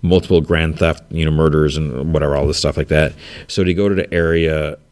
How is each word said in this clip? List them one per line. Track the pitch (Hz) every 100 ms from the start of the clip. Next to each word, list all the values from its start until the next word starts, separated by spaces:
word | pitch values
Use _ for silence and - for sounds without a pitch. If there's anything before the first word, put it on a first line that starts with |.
multiple | 87 90 - 90
grand | 76 82 80 80
theft, | 87 78 -
you | 82
know, | 78
murders | 76 80 76 76 71
and | 76 62 73
whatever, | 78 73 71
all | 71
this | 76
stuff | 73 -
like | 71
that. | 78 76 - - - -
So | -
they | 92
go | 87 101
to | 95
the | -
area | 85 82 85 80 78 76 76 _